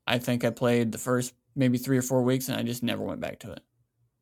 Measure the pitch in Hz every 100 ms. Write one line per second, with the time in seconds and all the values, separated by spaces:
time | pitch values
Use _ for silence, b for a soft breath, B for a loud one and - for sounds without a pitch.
0 | - 123 123 123 120 113 123 120 117 110
1 | - 123 123 - _ - 127 123 123 135
2 | 127 131 123 131 131 110 117 120 117 104
3 | 101 85 80 - - - _ _ _ _
4 | _ _